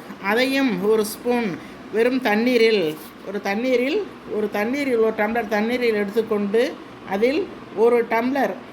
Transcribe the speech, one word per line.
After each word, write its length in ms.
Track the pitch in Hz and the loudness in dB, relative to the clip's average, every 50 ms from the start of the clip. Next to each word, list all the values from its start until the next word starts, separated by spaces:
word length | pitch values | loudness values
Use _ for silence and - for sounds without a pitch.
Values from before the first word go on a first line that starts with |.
| - - - - 190 | -14 -16 -14 -8 -4
அதையும் 600 | 196 214 233 262 269 269 277 277 254 196 180 196 | 0 2 2 2 2 2 2 2 2 0 0 2
ஒரு 220 | 214 220 220 208 | 2 2 2 2
ஸ்பூன் 520 | 214 - - - 247 240 240 233 196 156 - - - - - - - - | -2 -6 -4 -2 0 0 0 0 -2 -4 -6 -10 -14 -16 -18 -12 -4 0
வெறும் 280 | 220 233 247 262 254 | 2 2 2 2 0
தண்ணீரில், 760 | 254 226 208 214 233 254 254 233 226 226 220 202 165 156 156 - - - - - - | 2 2 2 2 4 4 4 4 4 4 4 4 2 0 -2 -6 -10 -16 -18 -14 -10
ஒரு 140 | 190 196 202 | -8 -8 -6
தண்ணீரில், 640 | - 202 202 220 247 262 254 233 247 277 339 427 381 262 - - - - - | -4 -4 -2 -2 0 2 2 2 2 2 0 -2 -2 -6 -10 -14 -10 -6 -4
ஒரு 160 | 214 214 202 | -4 -2 -2
தண்ணீரில், 460 | - 208 208 233 262 285 285 269 240 | -2 -2 0 0 -2 -2 0 2 2
ஒரு 160 | 226 220 220 214 | 2 2 2 2
டம்ளர் 300 | 220 208 214 226 240 220 | 0 0 0 0 -2 -2
தண்ணீரில் 460 | 208 226 208 214 226 247 254 247 233 214 | 0 0 0 0 0 0 0 2 2 2
எடுத்துக்கொண்டு, 800 | 208 208 196 202 233 220 220 214 208 208 196 202 226 254 311 - - - - - - - - | 0 -2 0 0 -2 0 0 0 0 0 2 2 2 2 0 -2 -8 -14 -18 -18 -16 -6 -4
அதில் 380 | 190 202 226 254 285 370 370 - - - - - - | 0 2 2 2 2 0 -2 -4 -8 -14 -16 -8 0
ஒரு 300 | 190 220 240 240 233 226 - | 2 4 4 4 4 2 2
டம்ளர் 440 | 214 233 240 254 277 277 233 196 185 - - - | 0 0 0 0 0 0 0 0 -2 -6 -12 -16